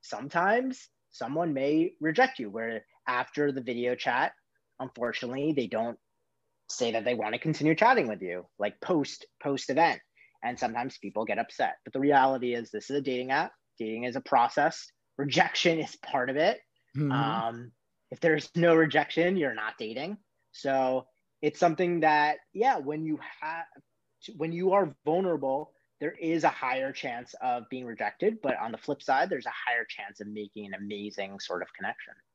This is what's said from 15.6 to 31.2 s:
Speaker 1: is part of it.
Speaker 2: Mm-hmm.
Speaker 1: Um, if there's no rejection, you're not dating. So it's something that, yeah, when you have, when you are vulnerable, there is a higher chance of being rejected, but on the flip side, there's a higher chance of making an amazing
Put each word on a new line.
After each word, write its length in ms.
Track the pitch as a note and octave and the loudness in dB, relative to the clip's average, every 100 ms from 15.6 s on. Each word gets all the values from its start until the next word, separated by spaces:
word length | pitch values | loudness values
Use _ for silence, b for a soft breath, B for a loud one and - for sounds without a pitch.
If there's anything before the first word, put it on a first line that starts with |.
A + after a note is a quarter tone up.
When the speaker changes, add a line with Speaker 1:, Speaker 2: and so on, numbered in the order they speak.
| F3 E3 | 2 2
Speaker 1:
is 160 | D3+ - | -2 -10
part 340 | - C3+ B2 | -4 -2 -2
of 60 | C3+ | 2
it. 220 | E3+ E3+ _ _ _ C3+ | 2 0 _ _ _ -4
Speaker 2:
Mm-hmm. 140 | D3 | 0
Speaker 1:
Um, 600 | B2 A2+ A2+ A2+ A#2 B2 _ _ _ _ | 2 0 0 -2 -6 -14 _ _ _ _
if 100 | - | -2
there's 300 | E3+ D3+ - E3+ | 2 2 0 4
no 180 | E3+ | 6
rejection, 640 | E3 D#3 D3+ C#3+ - F3 F#3+ | 8 6 4 2 2 2 2
you're 160 | C#3+ | 0
not 200 | A2 A2 - | -2 -8 -6
dating. 400 | A2 A#2 D#3 G#3 _ _ _ | -8 -6 -8 -10 _ _ _
So 520 | - C#3 C3+ B2+ C3 - _ _ _ | -6 0 2 2 0 -2 _ _ _
it's 180 | D3+ D3 | -2 4
something 400 | F3 D#3 F3 F3 | 4 4 0 4
that, 380 | D#3+ D3+ D3 D3+ _ | 4 6 4 0 _
yeah, 260 | F#3+ A#3+ A3 | 0 2 2
when 280 | C#3 D#3 D#3 | -2 -4 -4
you 140 | D3+ - - | -4 -6 -10
have, 240 | D#3 E3 E3 - _ _ _ _ - F#3 | -8 -8 -10 -16 _ _ _ _ -20 -6
when 160 | D#3+ | -4
you 200 | E3+ F#3 | 0 4
are 240 | G3 F3+ C3+ - | 4 4 -2 0
vulnerable, 680 | E3+ F#3+ D#3+ C3+ C3+ D3+ _ _ _ | 2 2 0 0 -2 -4 _ _ _
there 140 | D3 - | -8 -4
is 240 | E3 E3 | -2 4
a 60 | D#3 | 2
higher 420 | - C3 C3 C3+ | 2 -4 -2 -4
chance 420 | C3 C#3 A#2+ B2 - | -6 -8 -8 -10 -6
of 220 | B2+ B2 G#2+ | -2 -2 -4
being 160 | C3 B2 | -10 -10
rejected, 560 | A2 G#2+ - F#3+ A3+ | -6 -6 0 -2 0
but 160 | C#3 A#2+ | -4 -4
on 140 | A2+ | -4
the 60 | A2+ | -8
flip 240 | - C#3 | -6 -6
side, 280 | - C3+ F3+ | 0 0 0
there's 160 | D#3 A#2+ | -2 -6
a 40 | |
higher 360 | G#2+ - A#2+ A2+ | -6 -4 -2 -4
chance 320 | - G2+ G#2 | -10 -14 -14
of 80 | G2+ | -12
making 380 | G#2+ G2+ G#2+ G2+ | -10 -10 -12 -12
an 80 | |
amazing 680 | G2 G2+ G#2 G#2 G2+ | -12 -10 -8 -8 -8